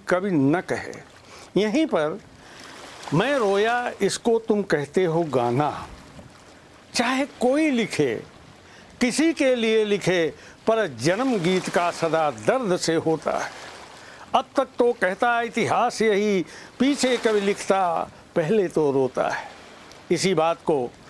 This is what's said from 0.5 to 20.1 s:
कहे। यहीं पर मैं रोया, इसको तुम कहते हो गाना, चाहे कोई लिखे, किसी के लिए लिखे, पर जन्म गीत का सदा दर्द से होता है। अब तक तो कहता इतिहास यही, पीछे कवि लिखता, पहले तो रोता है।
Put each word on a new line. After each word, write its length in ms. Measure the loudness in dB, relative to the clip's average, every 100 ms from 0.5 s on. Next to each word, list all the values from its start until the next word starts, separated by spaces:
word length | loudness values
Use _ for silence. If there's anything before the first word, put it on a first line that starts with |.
| 2
कहे। 320 | -2 -6 -8 -14 -18 -20 -20 -20 -4 0
यहीं 280 | 0 0 0
पर 340 | 0 -2 -4 -12 -20 -20 -20 -20 -20 -20 -18 -2
मैं 220 | 0 0 0
रोया, 540 | 2 2 2 0 -4 -2
इसको 380 | -2 0 0 0
तुम 240 | 0 -2
कहते 420 | 0 -2 0 0 0
हो 180 | 0
गाना, 640 | 0 0 0 0 0 -4 -12 -16 -20 -20 -20 -20 -20 -20 -20 -20 -6 -2
चाहे 300 | 0 0 -2
कोई 460 | -2 0 2 2
लिखे, 680 | 0 -2 0 0 -2 -8 -20 -20 -20 -20 -20 -18 -2
किसी 320 | 0 2 2
के 220 | 2 2 2
लिए 280 | 2 2 2
लिखे, 480 | 0 2 2 0 -4 -16 -4 0
पर 200 | 0 0
जन्म 500 | 0 0 2 0 0
गीत 300 | 2 0 0
का 220 | 0 0
सदा 380 | 0 0 2 0
दर्द 460 | 0 0 0 0 0
से 180 | 0 0
होता 360 | 0 -2 -2
है। 200 | -4 -6 -12 -18 -18 -20 -20 -20 -20 -2 -2
अब 100 | 0 -2
तक 120 | -2 2
तो 120 | 2
कहता 480 | 2 -2 0 0 0
इतिहास 600 | -2 -2 0 2 0 0
यही, 440 | 2 2 2 0 -2 -10 -10 -2
पीछे 380 | 0 2 0 2
कवि 240 | 2 2
लिखता, 680 | 0 0 0 0 0 -2 -6 -12 -6 -4
पहले 320 | 0 0 0
तो 240 | 0 2
रोता 380 | 2 0 -2 -2
है। 180 | -4 -10 -18 -20 -20 -20 -12 -4